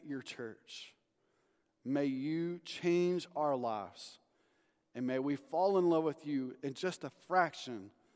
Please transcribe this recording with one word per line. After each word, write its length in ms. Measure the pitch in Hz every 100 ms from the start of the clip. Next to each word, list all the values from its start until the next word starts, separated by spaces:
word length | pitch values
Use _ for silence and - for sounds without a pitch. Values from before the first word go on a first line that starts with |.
| 147
your 140 | 135
church. 720 | - - 113 - - - - _ _ _ _ _ _ _ _ _
May 220 | 127 143 143
you 540 | 131 147 165 170 175
change 600 | - - 175 175 180 180 -
our 220 | 151 147 131
lives. 600 | 117 107 92 - - - _ _ _ _ _ _ _
And 120 | 117 127
may 120 | 131
we 180 | 143 139
fall 420 | - 160 196 196
in 100 | 175
love 160 | 160
with 220 | 160 139 147
you 280 | 139 127 -
in 120 | 139
just 300 | 123 185 -
a 60 | 139 - -
fraction 640 | 185 165 - 127 110 101 - _